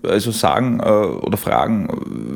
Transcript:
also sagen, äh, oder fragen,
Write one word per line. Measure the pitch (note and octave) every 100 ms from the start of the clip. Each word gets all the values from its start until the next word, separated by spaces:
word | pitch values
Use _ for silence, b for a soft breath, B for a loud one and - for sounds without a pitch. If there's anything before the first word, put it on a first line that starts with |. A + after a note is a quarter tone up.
also | E2+ G2 A#2
sagen, | G#2+ F2 C#2 B2+ -
äh, | -
oder | G#2+ F#2+ A1+ - G#2
fragen, | - A#1+ F#2 G#2+ - - - A1+ A1+